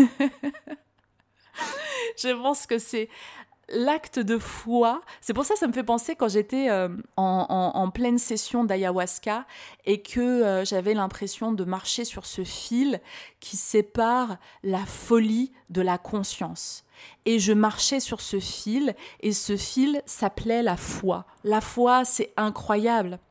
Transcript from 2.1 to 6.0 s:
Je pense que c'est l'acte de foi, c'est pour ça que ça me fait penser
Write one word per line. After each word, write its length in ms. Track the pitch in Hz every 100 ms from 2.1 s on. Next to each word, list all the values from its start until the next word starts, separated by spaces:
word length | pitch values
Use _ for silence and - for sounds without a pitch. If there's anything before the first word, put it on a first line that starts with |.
| 453
Je 160 | 254
pense 320 | 247 254 285 -
que 140 | 233
c'est 280 | - 226 220 - - - - _ -
l'acte 480 | - 254 311 - 262
de 180 | 208 226
foi, 640 | - - 226 240 226 277 - -
c'est 120 | -
pour 120 | 226 294
ça 80 |
que 60 | 415
ça 80 | 302
me 60 |
fait 100 | 247
penser 320 | 233 233